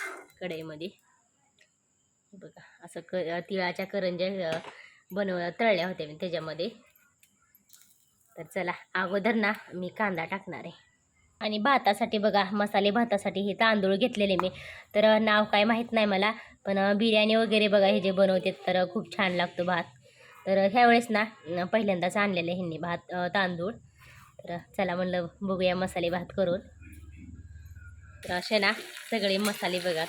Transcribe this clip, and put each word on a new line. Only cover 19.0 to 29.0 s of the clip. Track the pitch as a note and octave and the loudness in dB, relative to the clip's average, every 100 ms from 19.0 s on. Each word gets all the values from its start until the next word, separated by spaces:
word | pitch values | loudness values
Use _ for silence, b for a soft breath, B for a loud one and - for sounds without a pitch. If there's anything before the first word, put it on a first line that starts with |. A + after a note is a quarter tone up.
| E3+ - | -6 -2
छान | F#3+ | 0
लागतो | F3 F3 - | 0 -2 -2
भात. | F3 F3 F3 - B B B B F#3+ | -2 -2 -4 -12 B B B B 0
तर, | G3 | 2
अ, | G3 | 4
ह्या | A#3+ A#3+ | 6 6
वेळेस | A#3 A#3 | 6 4
ना, | G#3+ A3 - D#3 | 0 -2 -6 -8
अ, | F3 | -4
पहिल्यांदाच | F3+ A3 G#3 F3+ F3 G#3 | 0 0 2 0 0 0
आणलेलं | G3+ F3 E3+ | 0 0 -2
आहे | F3+ | -2
ह्यांनी | F3+ D#3 | -4 -4
भात, | E3+ F3 - | -4 -6 -6
अ, | F3+ F3+ | -4 -2
तांदूळ. | G3+ F#3 E3+ F#3 A#3 - B B B B B | 0 0 -2 -6 -8 -16 B B B B B
तर, | - | -10
अ, | E3+ - - | -10 -8 -4
चला | F#3 | -2
म्हणलं | F3+ F3+ F3+ E3+ - | 0 -2 -2 -4 -6
बघूया | G3 F#3 F#3 F3+ | -4 0 2 2
मसाले | F#3 F3+ F3 | -2 -2 -2
भात | F3 F3+ - | -2 -4 -2
करून. | F3+ F3+ - - - - - - - - - - - - - - - - | 0 -2 -6 -20 -20 -20 -20 -20 -18 -18 -18 -20 -20 -20 -20 -20 -20 -14
तर | - | -6
असे | F3+ - G#3+ | -4 0 2
ना | G3+ A3 - - | 2 0 -6 -14